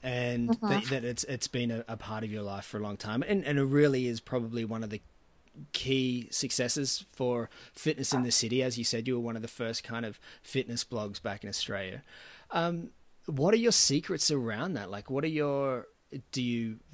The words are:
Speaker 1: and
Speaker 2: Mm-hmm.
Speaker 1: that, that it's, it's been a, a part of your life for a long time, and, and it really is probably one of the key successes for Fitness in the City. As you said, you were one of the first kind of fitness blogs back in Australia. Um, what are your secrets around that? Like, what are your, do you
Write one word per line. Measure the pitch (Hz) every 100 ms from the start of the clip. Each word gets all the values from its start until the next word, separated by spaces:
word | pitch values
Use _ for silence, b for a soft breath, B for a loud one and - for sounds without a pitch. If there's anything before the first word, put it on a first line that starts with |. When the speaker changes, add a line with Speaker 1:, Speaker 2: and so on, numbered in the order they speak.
Speaker 1:
and | 131 123 123 120 120
Speaker 2:
Mm-hmm. | - -
Speaker 1:
that, | 104
that | 120 135
it's, | 120 120
it's | - 127 -
been | 127 120
a, | 113 117
a | 113
part | - 110
of | 110
your | 107
life | 101 98
for | - 107
a |
long | 104 101
time, | 110 113 -
and, | 196
and | 139 143
it |
really | 135 143 147 131 123
is | 113
probably | - 127 113 117
one | 110 113
of | 110
the | 104 - - _ - _ - 143
key | - 131 135 127 123 117
successes | - 135 - 120 151 135 - -
for | - 123 120 113 b b
Fitness | - 156 147 135
in | 135
the | 123
City. | - 113 127
As | 127 120
you |
said, | 113 113 120
you |
were | 120
one | 117 113
of |
the | 110
first | - 113 113
kind | - 117
of | 113 107 b b
fitness | - 135 117 120
blogs | - 113 104 101
back | 107 101
in | 107
Australia. | - - 101 92 113 - b b b b
Um, | 180 170 170 170 - - - -
what | 139 170
are | 226
your | 233
secrets | - - 139 - 160 -
around | 143 113 107 175
that? | 131 95
Like, | 101 113
what | 135
are | 160
your, | 151 143 139 139 123 - _ - 139 -
do | 131
you | 123 120 113 110 -